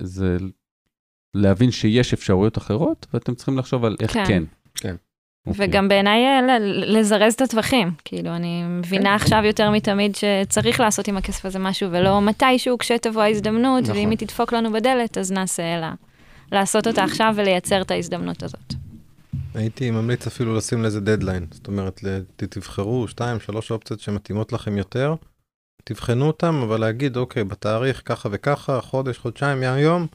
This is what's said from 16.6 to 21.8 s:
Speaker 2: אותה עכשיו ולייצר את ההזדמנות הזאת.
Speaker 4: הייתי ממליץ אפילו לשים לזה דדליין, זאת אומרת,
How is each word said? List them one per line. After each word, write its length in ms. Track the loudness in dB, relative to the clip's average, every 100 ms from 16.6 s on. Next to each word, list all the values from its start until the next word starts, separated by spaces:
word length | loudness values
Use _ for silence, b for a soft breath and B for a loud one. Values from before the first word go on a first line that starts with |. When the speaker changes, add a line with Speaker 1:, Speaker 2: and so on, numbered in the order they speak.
| 2 2 2
Speaker 2:
אותה 180 | 2
עכשיו 300 | 0 2 2 2
ולייצר 460 | 2 2 2 0
את 80 | 0
ההזדמנות 520 | -2 -4 -6 -6 -8
הזאת. 320 | -10 -12 -12 -12 -12 -18 -20 -20 -12 -10 -8
Speaker 4:
הייתי 360 | -4 -4 -2 -2
ממליץ 360 | -2 0 -2 -4
אפילו 280 | -4 -2 -2
לשים 260 | -2 -2
לזה 180 | 0 0
דדליין, 460 | 0 0 0 -2 -6
זאת 160 | -12 -8
אומרת, 360 | -4